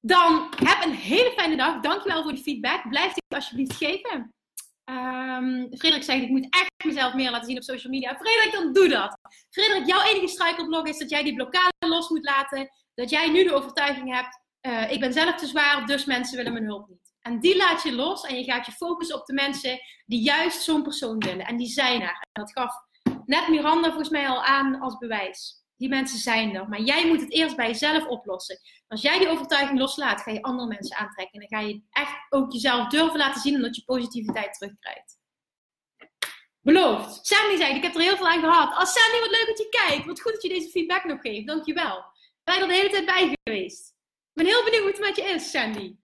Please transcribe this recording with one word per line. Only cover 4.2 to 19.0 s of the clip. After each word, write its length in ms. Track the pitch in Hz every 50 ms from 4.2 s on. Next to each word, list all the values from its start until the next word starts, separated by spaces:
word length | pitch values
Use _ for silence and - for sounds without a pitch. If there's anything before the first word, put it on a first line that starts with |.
| 226 - _ _ _ _ _ - - - _ _ _
Ehm, 840 | - 254 254 254 254 254 254 262 262 254 254 254 254 254 254 254 247 254
Frederik 280 | - - 320 330 285 -
zegt, 180 | - 269 269 254
ik 60 | 226
moet 180 | 262 269 262 -
echt 340 | - 359 370 370 _ _ -
mezelf 300 | 320 302 294 262 247 247
meer 160 | 262 269 254
laten 160 | 240 233 233
zien 100 | 233 262
op 60 | 247 240
social 300 | - 262 240 - 247 262
media. 240 | 269 254 247 269
Frederik, 360 | - - 440 453 453 440 427 427
dan 200 | 403 349 302 262
doe 160 | 381 381 359
dat. 300 | 277 220 190 208 - - _ - _ - _ _
Frederik, 360 | - - 403 440 415 381 254
jouw 160 | 277 370 392 381
enige 260 | 415 427 403 359 349
struikelblok 600 | - - 359 330 339 339 330 330 320 330 320 311
is 100 | 302 311
dat 120 | 302 -
jij 120 | 302 294 294
die 120 | 294 254
blokkade 520 | 226 262 254 - 359 370 - - _ -
los 220 | 330 330 339 330 -
moet 160 | 320 302 240
laten. 460 | 285 277 269 269 269 285 262 269 269 _ _ _ _ _
Dat 160 | - 247 233
jij 200 | - 302 330 330
nu 140 | 302 359 381
de 80 | 359 294
overtuiging 640 | 277 269 - - - 285 285 277 262 254 262 254
hebt, 260 | 247 254 254 - - _ _ _ _
eh, 300 | _ 262 240 226 220 214
ik 100 | 285 247
ben 120 | 262 254 254
zelf 220 | 311 320 349 339
te 120 | 339 320
zwaar, 400 | 269 - 302 294 285 294 285 233
dus 180 | 220 285 269 277
mensen 320 | 285 262 247 254 254 -
willen 160 | 247 240 233 233
mijn 120 | 226 220
hulp 240 | 214 208 196 - _
niet. 260 | 185 _ _ _ _ _
En 200 | _ 233 240 226
die 160 | 233 349 381
laat 260 | 359 392 349 339 330 -
je 100 | 311 247
los 300 | 233 269 330 392 - -
en 140 | 277 262
je 80 | 254 262
gaat 220 | 254 254 247 247
je 60 | - -
focussen 480 | - 339 339 349 339